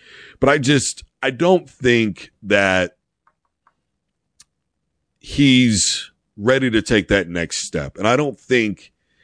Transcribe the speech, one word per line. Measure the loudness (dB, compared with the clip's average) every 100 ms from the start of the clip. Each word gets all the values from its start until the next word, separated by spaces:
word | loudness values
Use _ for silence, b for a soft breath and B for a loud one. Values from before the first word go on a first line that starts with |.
| B B B B
but | 0
I | 2
just, | 0 0 -2 -10 -20 _
I | -8
don't | -2 2 2 0
think | _ 0 2 0 -6 -18 _
that | 0 2 2 0 -2 _ _ _ _ _ _ _ _ _ _ _ _ _ _ _ _ _ _ _ _ _ _ _
he's | -10 2 4 6 4 2 -2 -6 -10 _ _ -6
ready | 0 0 0
to | -2
take | 0 -2 2
that | -2 -2
next | -6 -6 -8 -8
step. | -8 -8 -6
And | -2
I | 0
don't | -2 -8
think | _ -2 0 -6 -16 _ _ _